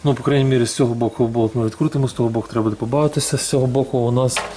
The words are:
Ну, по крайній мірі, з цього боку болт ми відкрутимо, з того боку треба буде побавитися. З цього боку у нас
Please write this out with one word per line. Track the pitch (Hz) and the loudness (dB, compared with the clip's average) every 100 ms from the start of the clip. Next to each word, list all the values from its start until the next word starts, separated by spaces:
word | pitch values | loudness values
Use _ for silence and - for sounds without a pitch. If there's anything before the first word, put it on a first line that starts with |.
Ну, | 147 | 0
по | 127 | 0
крайній | - 139 | 0 2
мірі, | 135 131 117 | 4 2 0
з | |
цього | - 123 | 2 0
боку | 117 117 - 117 | 2 -2 0 0
болт | 117 113 | 2 0
ми | 120 110 | 0 -2
відкрутимо, | - 151 143 131 | -2 -2 0 -2
з | |
того | - 117 | 0 -2
боку | 113 - | -2 -2
треба | 117 | -2
буде | 110 104 | -2 -2
побавитися. | 113 139 151 151 - 135 | -2 0 0 0 -2 -4
З | - | 0
цього | 139 127 | 0 2
боку | 127 131 131 | 0 0 0
у | 117 | 2
нас | 123 127 - - | 2 2 -2 -8